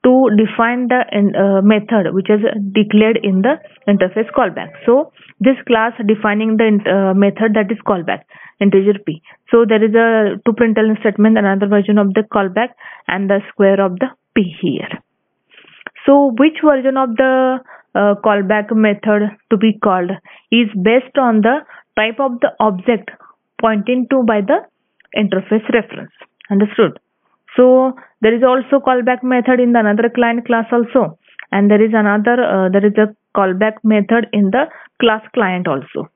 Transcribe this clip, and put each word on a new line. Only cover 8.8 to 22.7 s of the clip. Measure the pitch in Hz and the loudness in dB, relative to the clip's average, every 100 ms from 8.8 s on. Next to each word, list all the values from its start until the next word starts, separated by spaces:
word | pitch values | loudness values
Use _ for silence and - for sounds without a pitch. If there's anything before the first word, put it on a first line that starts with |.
| 196 202 - | 2 -2 -6
p. | 160 _ _ _ | -12 _ _ _
So | 233 226 | 2 4
there | 220 | 2
is | 220 226 | 2 2
a | 226 226 208 196 | 2 2 0 -2
two | - | -4
println | 214 233 220 220 214 | 0 0 2 0 0
statement, | 214 208 214 220 | -2 0 2 2
another | 202 196 202 | 2 0 0
version | 208 196 208 | 0 2 0
of | 196 | 2
the | 190 214 | -2 -2
callback, | 214 196 185 254 _ - - - | -4 -2 -4 -6 _ -20 -14 -8
and | 185 196 | -6 -2
the | 196 196 | -2 -2
square | - 196 196 | 0 2 2
of | 196 180 | 0 -2
the | 160 - _ - | -6 -6 _ -4
p | 175 156 | -4 -4
here. | 175 123 - - _ _ _ _ _ _ _ _ - - - | -6 -6 -10 -14 _ _ _ _ _ _ _ _ -20 -4 2
So | 277 277 226 | 4 4 2
which | 302 311 302 | 0 2 0
version | 269 262 269 | 2 0 -2
of | 262 220 | -4 0
the, | 262 262 262 262 - - _ | 0 2 0 -4 -10 -20 _
uh, | 190 202 202 214 | -2 0 0 0
callback | 208 190 214 208 220 | 0 0 -2 0 0
method | 214 202 220 208 208 - _ | 0 0 -2 0 -2 -8 _
to | 220 | 0
be | 220 208 | 0 0
called | 214 185 180 190 - - _ | -2 -2 -4 -8 -14 -20 _
is | 233 220 202 | -2 0 -2
based | 180 247 254 - | 0 0 0 -2
on | 254 220 | 0 2
the | 214 285 302 - _ - | 0 -2 -6 -20 _ -4
type | 220 220 | -4 -2
of | 185 240 | -6 -2
the | - - | -4 0
object | 214 | -2